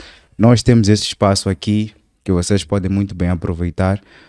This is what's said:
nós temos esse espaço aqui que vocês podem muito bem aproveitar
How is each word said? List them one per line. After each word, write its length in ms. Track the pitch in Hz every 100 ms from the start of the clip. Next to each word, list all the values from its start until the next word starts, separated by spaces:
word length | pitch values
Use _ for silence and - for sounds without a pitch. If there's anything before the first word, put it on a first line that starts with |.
| - - _ -
nós 240 | 110 120
temos 260 | - 117 101
esse 140 | 107
espaço 460 | - - 101 98 -
aqui 440 | 92 - 104 107 - _ _
que 80 | -
vocês 320 | 90 87 101
podem 280 | - 101 92
muito 240 | 98 98 90
bem 140 | 90
aproveitar 720 | 90 87 82 87 82 95 98 - _